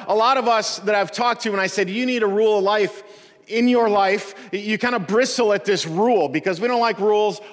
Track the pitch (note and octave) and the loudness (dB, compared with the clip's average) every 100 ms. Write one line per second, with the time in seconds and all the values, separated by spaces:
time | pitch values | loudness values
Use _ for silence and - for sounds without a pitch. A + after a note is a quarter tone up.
0 | F#3+ G#3+ A#3+ C4+ A#3 A3 G#3 - G3 G#3 | -2 2 2 2 2 0 -2 -4 -2 0
1 | F#3+ - A#3+ A3 A3 G3 F#3+ G#3 F3+ A3+ | 0 -2 -2 -2 -2 -2 -2 -2 -2 -2
2 | B3+ A#3+ G#3 G3+ A3 G#3 G3 G#3+ F#3+ - | -2 0 0 2 2 2 2 2 0 -4
3 | - - - _ - A3+ B3 A#3+ A3+ G3+ | -20 -20 -20 _ -6 0 2 4 2 2
4 | F#3+ G3+ - - A#3+ G3 G#3+ G#3+ A#3+ A#3+ | 2 0 -4 -16 -10 -6 -4 -2 -2 -2
5 | E3+ A3 B3+ B3 G#3+ G3+ G3+ F#3 D#3+ E3 | 0 2 2 2 2 2 0 -2 -2 0
6 | A#3 G#3 C#3+ D3+ F#3+ F3 A#3+ A#3+ A#3 F#3+ | 2 2 0 -2 -2 -2 -2 0 0 0
7 | G#3 G#3 G#3 - - | 2 2 0 -2 -10